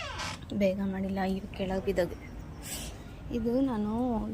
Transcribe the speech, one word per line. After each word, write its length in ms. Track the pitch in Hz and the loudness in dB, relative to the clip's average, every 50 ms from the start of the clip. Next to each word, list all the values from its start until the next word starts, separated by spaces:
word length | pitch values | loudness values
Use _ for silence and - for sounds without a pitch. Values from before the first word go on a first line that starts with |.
| 659 539 - - - - - - - - 226 | -6 -6 -4 -4 -4 -4 -6 -6 -8 -4 2
ಬೇಗ 260 | 202 202 190 190 202 | 4 4 4 4 4
ಮಾಡಿಲ್ಲ. 400 | 196 190 190 190 190 190 196 190 | 0 0 0 0 0 0 0 2
ಇವು 380 | 190 190 190 190 - - - - | 2 2 2 0 -2 -6 -4 -2
ಕೆಳಗೆ 260 | 196 185 190 190 190 | -2 0 0 0 2
ಬಿದ್ದೋಗಿ. 340 | 202 175 185 175 - - - - - - - - - - - - - - - - - - - - - - - - - 240 | 2 4 4 2 2 0 -8 -10 -10 -10 -10 -10 -10 -10 -10 -8 -6 -6 -6 -6 -6 -8 -10 -12 -12 -12 -10 -6 -2 -2
ಇದು 240 | 233 220 233 240 262 | 0 2 4 4 4
ನಾನು 320 | 277 269 240 214 208 208 220 233 254 247 233 214 214 220 | 4 4 4 2 2 2 2 2 2 2 2 0 0 -2